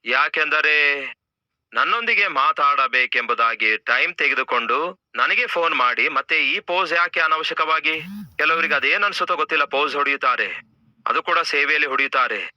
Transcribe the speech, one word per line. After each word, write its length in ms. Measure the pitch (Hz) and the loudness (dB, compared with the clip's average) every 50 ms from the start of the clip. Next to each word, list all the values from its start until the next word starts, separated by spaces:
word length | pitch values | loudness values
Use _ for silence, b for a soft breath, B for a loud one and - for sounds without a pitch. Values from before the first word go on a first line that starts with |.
| _ | _
ಯಾಕೆಂದರೆ 1000 | 113 123 131 147 160 - 160 156 147 147 151 147 151 151 151 147 143 143 139 135 131 - _ _ _ _ _ _ _ _ _ _ _ - | -2 0 0 0 0 0 -2 0 0 0 2 2 2 4 4 4 2 0 0 -4 -10 -14 _ _ _ _ _ _ _ _ _ _ _ -2
ನನ್ನೊಂದಿಗೆ 540 | 117 135 165 202 233 233 226 226 202 202 190 | 0 2 2 2 0 0 0 0 2 0 0
ಮಾತಾಡಬೇಕೆಂಬುದಾಗಿ 1500 | 156 135 135 151 156 - 147 143 143 135 131 127 131 127 127 123 - 123 120 113 120 113 117 113 117 107 113 110 110 107 | 2 2 2 2 2 2 2 2 4 4 2 2 2 0 0 2 0 -2 0 0 0 2 2 0 2 0 0 0 0 0
ಟೈಮ್ 380 | - - 120 127 151 170 175 | 0 -2 0 0 0 -2 -2
ತೆಗೆದುಕೊಂಡು 840 | - 156 143 131 131 131 - 127 120 117 113 120 139 160 180 190 _ _ _ _ | -2 -2 0 0 -2 -2 -2 -2 -2 0 0 -2 -2 -2 -4 -6 _ _ _ _
ನನಗೆ 320 | 113 123 143 190 226 247 233 | -2 0 0 2 0 -2 -2
ಫೋನ್ 280 | - 175 170 165 156 | -2 -2 0 0 0
ಮಾಡಿ, 320 | 139 123 123 120 117 123 147 | 2 0 0 2 0 -2 0
ಮತ್ತೆ 400 | 151 135 139 - 165 156 147 135 | 0 -2 -2 -2 -2 -2 0 -2
ಈ 120 | 151 202 | -2 -4
ಪೋಸ್ 340 | - - 175 180 190 160 165 | -4 -2 -2 -2 0 0 0
ಯಾಕೆ 260 | 170 175 175 - 175 | 0 0 0 0 -2
ಅನವಶ್ಯಕವಾಗಿ? 800 | 165 156 160 156 160 - 160 - 160 156 156 156 156 156 160 160 156 180 196 208 208 147 - - | 0 0 0 0 -2 -4 -2 -2 0 0 0 0 0 -2 -4 -4 -8 -12 -14 -14 -16 -16 -4 -2
ಕೆಲವರಿಗೆ 360 | 151 156 160 165 160 156 147 | 0 2 2 2 2 0 0
ಅದೇನ್ 300 | 139 131 139 160 202 202 | 0 2 2 2 2 0
ಅನ್ಸುತ್ತೋ 320 | 202 180 - 180 - 180 | -2 0 -2 -2 -2 -2
ಗೊತ್ತಿಲ್ಲ, 280 | 156 151 - 165 151 143 | -2 -2 -2 0 -2 -2
ಪೋಸ್ 320 | 135 - 139 147 147 131 | 0 0 -2 -2 0 0
ಹೊಡೆಯುತ್ತಾರೆ. 640 | 143 143 139 139 139 - 131 123 117 107 95 90 - - _ _ _ _ _ _ _ _ - | -2 0 0 -2 0 0 0 2 0 -2 -4 -4 -10 -14 _ _ _ _ _ _ _ _ -2
ಅದು 160 | 120 151 160 | -2 -2 0
ಕೂಡ 160 | - 170 170 | 0 0 0
ಸೇವೆಯಲ್ಲಿ 480 | 165 - - 143 147 143 151 151 151 143 | 0 0 0 0 2 2 2 2 2 0
ಹೊಡೆಯುತ್ತಾರೆ. 640 | 131 135 139 135 - 139 127 117 110 101 92 90 - | 0 -2 -2 0 0 0 0 0 -2 -6 -8 -10 -14